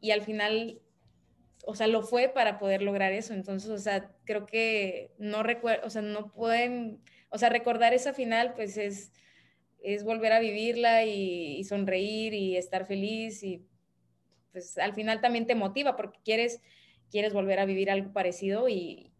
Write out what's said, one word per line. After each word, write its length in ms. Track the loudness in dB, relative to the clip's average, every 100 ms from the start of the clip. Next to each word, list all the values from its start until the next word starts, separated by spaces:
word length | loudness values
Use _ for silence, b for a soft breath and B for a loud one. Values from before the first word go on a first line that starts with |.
y 100 | 0
al 120 | 0
final, 580 | 0 0 2 2 -2 -10 _ _ _ _ _ _ _ _
o 120 | -10 0
sea, 100 | 2
lo 160 | 2
fue 260 | 2 2 4
para 300 | 4 2 2
poder 240 | 0 0
lograr 300 | 0 2 2
eso. 220 | 0 -4
Entonces, 360 | -8 -6 -8 -6
o 80 | -6
sea, 320 | -2 -2 -4 -16
creo 220 | -6 -6 -2
que 640 | 0 0 0 -2 -4 -10 -10
no 280 | -6 -2
recuer-, 400 | 0 0 0 0
o 60 | -2
sea, 120 | -6
no 300 | -4 -6 -8
pueden, 680 | -4 0 2 2 -2 -8 -10 _ b b
o 100 | 2
sea, 120 | 4
recordar 440 | 4 2 4 6
esa 180 | 6 2
final, 420 | -4 0 2 0
pues, 220 | -2 -6 -4
es, 360 | -6 -6 -14 b b b b b _ _
es 220 | -6 -4
volver 300 | -2 0 4
a 80 | 4
vivirla 640 | 4 -2 -2 2 4 6
y, 520 | 4 0 -2 -4 -6 -8
y 60 |
sonreír 720 | -4 -2 0 0 -2 -2 -4
y 220 | -2 -2 -2
estar 280 | -2 -6
feliz 600 | -4 -4 -2 -4 -6 -8
y, 200 | -10 -10 -12 _ _ _ _ _ _ _ _
pues, 280 | -16 -12 -4
al 160 | -2
final 260 | -2 -2 2
también 260 | 2 2 2
te 80 |
motiva 400 | 2 2 0 0
porque 240 | 0 -4 -8
quieres, 360 | -2 0 0 -2 b b b b _
quieres 220 | -2 0
volver 280 | 0 0 2
a 60 | 2
vivir 240 | 0 0
algo 220 | 0 -2
parecido 560 | -2 -2 -2 -2 0 0
y, 440 | 0 -6 -12 -18 _